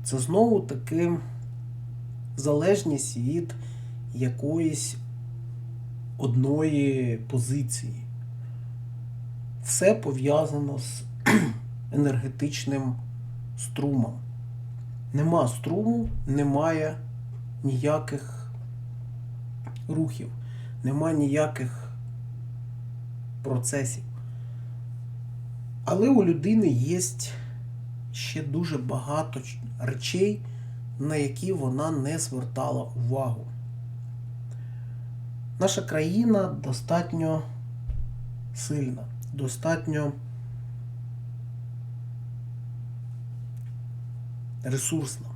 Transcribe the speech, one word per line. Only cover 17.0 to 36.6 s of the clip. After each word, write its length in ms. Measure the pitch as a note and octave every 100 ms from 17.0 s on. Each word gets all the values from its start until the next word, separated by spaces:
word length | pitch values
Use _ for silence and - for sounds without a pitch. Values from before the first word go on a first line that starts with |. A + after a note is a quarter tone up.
| - - - - - -
ніяких 880 | C#3 B2+ C#3+ D3+ - C#3+ - - - - - - - - - - - - - - - - -
рухів, 400 | D#3 D#3 - - - - - - -
нема 300 | C3 C#3+ D#3+
ніяких 800 | D#3 C#3+ D3 D3+ - B2+ - - - - - - - - - - - - - - - - -
процесів. 600 | B2+ B2 - C#3+ B2+ - - - - - - - - - - A#2+ A#2+ - - - - - - - -
Але 180 | F3 A#3+
у 160 | B3+
людини 440 | F3+ D3+ E3 A3 F#3
є 320 | A#2+ C3+ F3+ F3 - - - - - - - - - -
ще 300 | - - D#3+
дуже 360 | C#3+ D3+ E3 D3
багато 640 | B2 B2+ C#3 D3+ D#3 C3
ч-, 200 | - - - -
речей, 640 | A#2+ - - F3 G3+ G3+ - - - - - -
на 180 | C#3+ D3+
які 360 | C#3+ - F3+
вона 380 | F3+ C3 C3 D#3
не 280 | D#3 C3+ D#3+
звертала 640 | - B2+ B2 - B2 B2
увагу. 640 | A#2+ A#2+ A#2+ C3+ B2+ - - - - - - - - - - - - - - - - - - - - - - -
Наша 240 | F#3+ G3+
країна 640 | - D#3 D#3 G3 A#3+ G#3 E3+ -